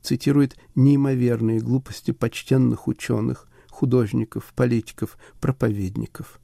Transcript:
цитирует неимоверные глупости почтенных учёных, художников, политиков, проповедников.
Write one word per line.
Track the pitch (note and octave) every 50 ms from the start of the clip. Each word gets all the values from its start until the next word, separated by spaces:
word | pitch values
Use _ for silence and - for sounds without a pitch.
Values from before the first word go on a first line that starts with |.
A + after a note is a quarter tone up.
цитирует | _ - C3+ B2+ - C#3+ C#3+ C#3+ C#3 C#3 - - - _ -
неимоверные | - C3 C#3 C#3+ C#3 C#3 C#3 C3+ B2+ B2 A#2+ A#2+ A2 A2+ A2 A2+ A2+
глупости | A2+ A#2 B2 C3+ C3 - - - - - B2+
почтенных | - - A#2 - - - - C3+ C3 B2+ B2 A#2 A#2 - -
учёных, | B2 - - - B2 A2 G#2+ A#2+ B2+ - - - _ - _ _
художников, | - - - C3 A#2+ B2+ A#2 G2+ A#2+ B2 A2+ - - - - - _
политиков, | - B2+ B2 B2 A2+ A2 - - - - A2 - - - - _ -
проповедников. | - C3+ C3+ - - A#2 G#2+ G2+ G2+ F#2 G2 A2+ - - _ - D3+ - - -